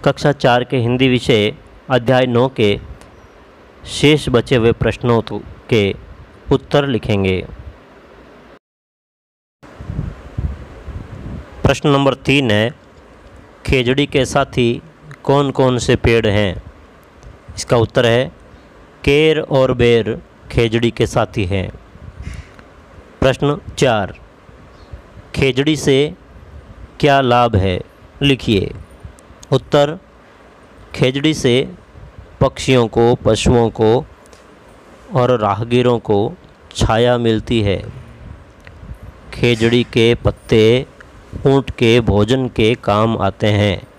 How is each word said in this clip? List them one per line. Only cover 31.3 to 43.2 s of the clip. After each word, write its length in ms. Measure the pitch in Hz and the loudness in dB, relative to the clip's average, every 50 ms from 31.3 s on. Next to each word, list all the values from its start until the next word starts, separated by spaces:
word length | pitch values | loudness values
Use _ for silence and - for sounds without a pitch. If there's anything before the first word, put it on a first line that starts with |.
| 156 | -2
से 400 | 131 - 135 120 127 - 185 - - - _ - - - - - - - - - - | 0 0 0 2 2 0 -4 -10 -20 -20 _ -20 -20 -20 -20 -20 -20 -20 -20 -6 -2
पक्षियों 460 | - 135 - - - - 131 127 117 110 | -2 -2 -2 -4 -2 2 2 2 2 2
को, 280 | - 120 117 117 123 | 2 2 2 2 2
पशुओं 540 | - - - 113 107 - - 131 120 117 113 | 2 0 0 0 2 2 2 2 2 2 0
को 360 | - - 113 110 113 131 156 - - - - - - - - - - - - - - - - - - - - - 214 | 0 2 2 2 2 2 0 -6 -20 -20 -20 -20 -20 -20 -20 -20 -20 -20 -20 -20 -20 -20 -20 -20 -20 -20 -20 -6 -2
और 240 | 139 123 123 127 117 | 0 2 2 2 0
राहगीरों 600 | 104 101 98 101 117 117 120 123 123 123 120 113 | 0 -2 -2 -2 -4 0 0 2 2 2 0 0
को 340 | - - 107 101 104 123 180 - - - - - - - - | 0 -2 0 0 0 -2 -6 -12 -20 -20 -20 -20 -20 -18 -6
छाया 420 | - - - 113 110 120 123 123 120 | -4 -2 0 2 2 2 2 2 2
मिलती 440 | 117 117 110 110 - - 123 117 | 0 0 0 -2 -2 -2 -2 0
है। 240 | 104 101 95 - - - - - - - - - - - - - - - - - - - - - - - - - - - - - - - - | 0 0 -2 -4 -6 -12 -16 -18 -20 -20 -20 -20 -20 -20 -20 -20 -20 -20 -20 -20 -20 -20 -20 -20 -20 -20 -18 -18 -20 -20 -20 -20 -20 -18 -8
खेजड़ी 500 | - - 120 120 110 113 117 117 123 117 | -2 0 0 2 2 2 2 2 2 0
के 320 | - - 127 113 117 120 | 0 0 2 4 4 2
पत्ते 720 | - - 104 98 - - - - 113 107 110 117 127 139 - - - - - - - - - - - - | 2 0 -4 -4 -4 -4 0 2 4 6 4 4 2 0 -6 -16 -20 -20 -20 -20 -20 -20 -16 -16 -2 0
ऊंट 260 | 143 139 139 127 - | 2 2 2 0 -2
के 280 | - - 123 117 113 123 | -4 0 2 4 4 4
भोजन 480 | 120 101 98 104 104 104 123 135 131 123 | 4 2 2 2 2 2 2 0 0 -4
के 280 | - - 113 110 123 | -2 0 2 2 2
काम 420 | - - - 104 104 110 113 113 | 0 0 0 2 2 2 2 0
आते 300 | 101 | 0